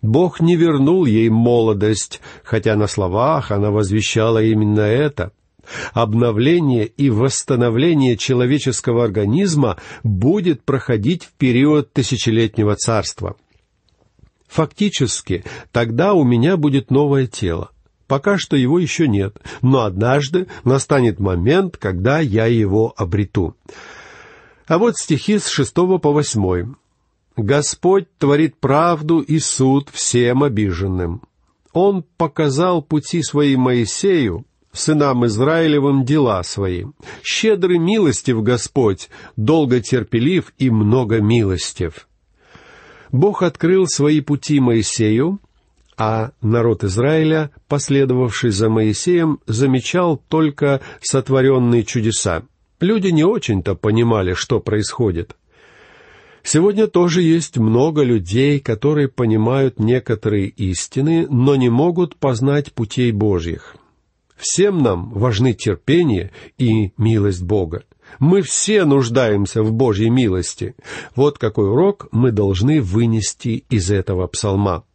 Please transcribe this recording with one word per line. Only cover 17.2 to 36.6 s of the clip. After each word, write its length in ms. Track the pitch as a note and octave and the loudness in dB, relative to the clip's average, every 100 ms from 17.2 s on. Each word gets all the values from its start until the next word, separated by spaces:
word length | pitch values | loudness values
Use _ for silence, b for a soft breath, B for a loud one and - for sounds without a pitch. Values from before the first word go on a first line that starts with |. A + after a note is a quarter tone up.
| C3 | -2
тело. 440 | - F#2+ E2 - _ _ _ _ | -4 -6 -4 -8 _ _ _ _
Пока 300 | C#3 G3+ G3 | -2 0 -2
что 180 | - D#3 | 0 0
его 240 | B2 E3+ | 2 0
еще 260 | E3+ - D#3+ | 0 0 0
нет, 300 | G2+ G2 - B B | 0 -2 -8 B B
но 220 | B2+ C3+ | 2 2
однажды 640 | A2 F#2 A2+ C#3 C#3 F3+ F#3 B | 0 -2 0 0 0 -4 -4 B
настанет 560 | B2 C3+ - C#3+ A#2+ F#2 | 0 0 2 2 2 0
момент, 560 | F#2+ F2+ F#2+ E3+ F#3+ - | -2 0 2 2 0 -4
когда 420 | G#2 F2+ G2 D3 | -6 -2 0 0
я 280 | D#3 G#2 A2+ | 0 0 0
его 460 | A#2 G#2 G2+ A2+ - | 2 2 2 0 -2
обрету. 580 | F#2+ G2+ G#2 - E2+ - _ B B B B B B B B B B | -4 -2 -2 -2 -4 -6 _ B B B B B B B B B B
А 120 | D#3+ | 2
вот 180 | A#3 - | 2 0
стихи 420 | - D3 - G#3 | -2 -2 0 -2
с 80 | - | -2
шестого 520 | - C3 - F3+ F#3 | -4 -2 0 0 2
по 120 | D3+ | 2
восьмой. 560 | D3 C#3+ A2+ F#2 F2+ G2 C#3 _ _ _ _ _ - | 0 0 -2 0 -2 -4 -12 _ _ _ _ _ -8
"Господь 680 | G2+ C#3+ D3 - F3 G3 F3+ _ | 0 0 -2 -2 0 0 0 _
творит 400 | C#3+ D3 D#3+ - | 0 2 0 -2
правду 640 | B2+ C#3+ E3+ E3 D3+ E3 | 0 2 2 0 0 -2
и 180 | - D#3 | 0 -2
суд 500 | - - C3 C#3 C#3 | -2 0 2 2 -2
всем 500 | - - A#2+ A#2+ B2 | -8 -2 0 2 2
обиженным. 800 | D3 G#2+ G#2 E2+ F#2+ F#2 F2 F2 - _ _ _ _ | 0 0 -2 -2 -4 -4 -4 -8 -12 _ _ _ _
Он 320 | E3 G3 G3 - _ | 0 0 0 -6 _
показал 680 | E3 - D#3 C3+ F3+ F3+ | -6 -2 -2 0 0 0
пути 400 | C#3+ D#3 - E3+ | -2 -4 -4 -6
свои 340 | D3+ D3 D3 C3+ | -4 0 2 2
Моисею, 880 | B2+ B2 A2 - G3 F3+ A#2+ E2+ - _ _ | 2 0 -2 -2 0 0 0 -4 -12 _ _
сынам 520 | - - D#3 C#3+ B2+ A#2+ | -8 -2 2 2 2 0
Израилевым 800 | G#2+ C3+ E3 E3 D3 C#3 C3+ | 0 0 2 2 2 2 0
дела 380 | B2+ D3+ B2+ G2 | 2 2 2 0
свои. 420 | F2 - | -4 -4